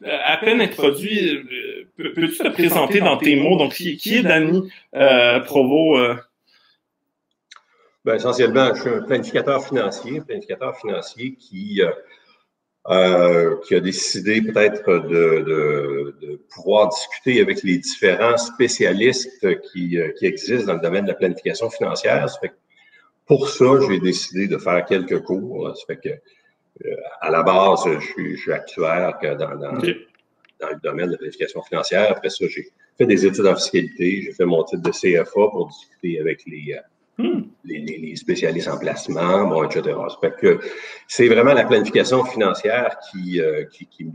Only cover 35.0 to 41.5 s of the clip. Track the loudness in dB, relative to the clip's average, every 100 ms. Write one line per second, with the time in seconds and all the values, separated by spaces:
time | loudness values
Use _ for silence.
35 | 2 2 2 2 2 0 -6 -10 _ _
36 | -6 -4 -4 -4 -10 -14 -12 -12 -14 _
37 | _ -6 -4 -4 -6 _ -14 -12 -10 -12
38 | -12 -8 -6 -2 -2 -4 -6 -6 -6 -6
39 | -6 -4 0 2 2 0 -2 -2 -4 -4
40 | -8 -4 -4 2 2 2 -2 -12 -16 -18
41 | -6 4 6 6 6